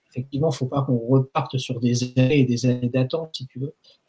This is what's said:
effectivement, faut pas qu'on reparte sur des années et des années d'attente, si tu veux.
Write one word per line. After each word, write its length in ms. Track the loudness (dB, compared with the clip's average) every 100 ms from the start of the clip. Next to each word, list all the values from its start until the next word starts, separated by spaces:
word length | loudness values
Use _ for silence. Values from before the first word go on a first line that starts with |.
| _
effectivement, 400 | -10 -6 -2 0
faut 160 | 0 -2
pas 160 | -2
qu'on 160 | 0 0
reparte 600 | 4 2 2 -2 -4 -4
sur 200 | -6 -2
des 240 | 0 0 0 2
années 220 | 4 4
et 60 | 4
des 200 | 2 0
années 240 | 0 0
d'attente, 400 | 0 -2 -4 -6
si 120 | -10 -14
tu 140 | -10
veux. 160 | -10 -12 _ _